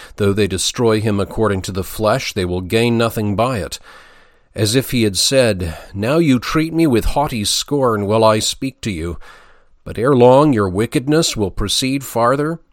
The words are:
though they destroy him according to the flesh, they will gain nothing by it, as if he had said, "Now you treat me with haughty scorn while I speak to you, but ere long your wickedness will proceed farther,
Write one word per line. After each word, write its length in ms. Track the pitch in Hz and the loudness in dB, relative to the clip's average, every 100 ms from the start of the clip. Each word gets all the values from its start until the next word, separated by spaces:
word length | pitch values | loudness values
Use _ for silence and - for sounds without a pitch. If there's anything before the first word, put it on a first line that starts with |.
| - - | -20 -2
though 180 | 101 | 0
they 140 | 98 98 | 2 0
destroy 520 | 90 - - 117 110 | 0 -4 0 2 2
him 200 | 110 101 | 0 -2
according 420 | 95 117 107 95 | -2 0 0 0
to 100 | 92 | -4
the 120 | 95 | -8
flesh, 500 | 90 - 107 131 - | -8 -2 0 0 -2
they 120 | 104 90 | -4 -4
will 160 | 90 | -4
gain 360 | 90 110 120 117 | -2 0 2 2
nothing 380 | 113 113 104 98 | 0 -2 -2 0
by 240 | 123 117 | -2 -2
it, 180 | 78 - - - - - _ _ _ - | -6 -10 -16 -20 -20 -20 _ _ _ -4
as 180 | 107 | 0
if 160 | 127 - | 0 0
he 140 | 127 | 0
had 120 | 107 92 | 0 0
said, 640 | - 135 120 92 82 78 - | 0 2 2 0 -4 -8 -14
"Now 240 | 98 110 160 | -6 0 2
you 220 | 160 123 | 4 2
treat 340 | - 160 160 | 0 -2 -2
me 140 | 165 160 | 0 2
with 260 | 113 - | 2 2
haughty 320 | 143 147 120 101 | 0 -2 -2 -4
scorn 640 | - - 143 127 107 101 | -4 -4 0 0 0 0
while 160 | 110 | 4
I 160 | 110 110 | 4 2
speak 420 | - - 135 - | -2 -6 -8 -8
to 100 | 117 | -8
you, 280 | 82 85 82 - - - - _ _ | -6 -6 -8 -14 -20 -20 -20 _ _
but 160 | - - | -12 -4
ere 160 | 127 131 | 2 6
long 360 | 123 135 156 | 6 6 6
your 160 | 113 98 | 2 0
wickedness 720 | 92 120 151 131 151 160 113 | 0 -2 -2 0 0 0 -2
will 140 | 95 | -4
proceed 520 | - 104 - 131 139 | -2 -4 -2 -2 -4
farther, 560 | 127 117 117 139 151 165 _ | -4 0 2 2 -2 -6 _